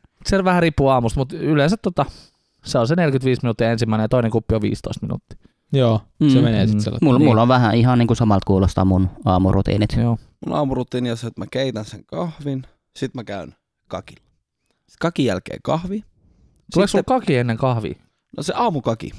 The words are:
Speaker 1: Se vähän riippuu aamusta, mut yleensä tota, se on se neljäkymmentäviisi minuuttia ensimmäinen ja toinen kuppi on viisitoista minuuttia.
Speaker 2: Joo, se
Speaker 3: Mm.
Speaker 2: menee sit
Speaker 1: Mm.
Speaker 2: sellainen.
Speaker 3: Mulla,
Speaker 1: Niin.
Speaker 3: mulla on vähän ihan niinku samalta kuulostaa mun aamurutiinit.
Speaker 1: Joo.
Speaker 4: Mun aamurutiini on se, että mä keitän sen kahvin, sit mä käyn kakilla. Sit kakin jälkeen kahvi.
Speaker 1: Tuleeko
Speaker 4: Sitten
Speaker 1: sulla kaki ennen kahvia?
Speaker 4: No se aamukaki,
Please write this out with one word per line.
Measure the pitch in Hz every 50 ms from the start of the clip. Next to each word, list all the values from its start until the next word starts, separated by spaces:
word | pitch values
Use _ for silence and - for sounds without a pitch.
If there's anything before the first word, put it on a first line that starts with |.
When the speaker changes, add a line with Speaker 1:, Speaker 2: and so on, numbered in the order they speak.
| _ _ _ - -
Speaker 1:
Se | - - 190 185
vähän | 185 180 180 170
riippuu | 165 151 - 143 135
aamusta, | 135 127 117 113 - -
mut | 135 131 -
yleensä | 160 - 139 156 147 139 151 202
tota, | - - 202 175 - 143 - - - - _ _ _ _ _ _ _ -
se | - - 135
on | 117 113
se | 160
neljäkymmentäviisi | 175 175 151 135 135 123 131 123 120 -
minuuttia | 120 113 - 120 113 117
ensimmäinen | 113 117 113 110 110 110
ja | 107
toinen | - 127 117 113
kuppi | 107 117 110 - 113
on | 110 104
viisitoista | 104 113 - - - - - -
minuuttia. | - - - - - - - _ _ _ _ _ - -
Speaker 2:
Joo, | 139 127 117 110 107 - _ _ - 156 147
se | 135 127
Speaker 3:
Mm. | 120
Speaker 2:
menee | 117 113 104 98
sit | 107 107
Speaker 1:
Mm. | 104
Speaker 2:
sellainen. | 107 110 - - -
Speaker 3:
Mulla, | 151 123 123
Speaker 1:
Niin. | 151 151
Speaker 3:
mulla | 117 110 117
on | 123
vähän | 131 127 123 107 107
ihan | 120 117 127 127 120
niinku | 120 110 113
samalta | - 123 107 101 95 -
kuulostaa | - 98 92 98 90 - - 92
mun | 95 92 90 92 92 - - -
aamurutiinit. | - 92 90 95 95 98 98 98 - 101 101 104 - -
Speaker 1:
Joo. | 120 117 120 117 110 - _ _ - -
Speaker 4:
Mun | - -
aamurutiini | 151 151 135 131 127 123 - - 123 123 123
on | 117
se, | 113 117
että | 117 - -
mä | - -
keitän | - 127 135 131 113 110 107
sen | - - - -
kahvin, | - - 165 180 170 151 - 147 147 135 131 135 - _ _ _ _ -
sit | - 143 131 -
mä | 131 110
käyn | 98 101 98 82 64 - _ _ _ _ _ _ -
kakilla. | - - 104 - - - _ _ _ _ _ _ _ _ _ _ _ _ _ _
Sit | _ -
kakin | - 170 170 - 143
jälkeen | 117 95 92 - - - - -
kahvi. | - 139 160 175 180
Speaker 1:
Tuleeko | 196 220 214 _ _ _ _ _ _ _ _ _ _ _ _ - -
Speaker 4:
Sitten | 160 196 202
Speaker 1:
sulla | - 196 175 - 262 262
kaki | 226 - 151
ennen | 123 120 120 113
kahvia? | 110 - 131 123 117 107 76 - - _ _ _ _ _ _ -
Speaker 4:
No | - -
se | - -
aamukaki, | - 240 233 170 139 - - 113 - - - -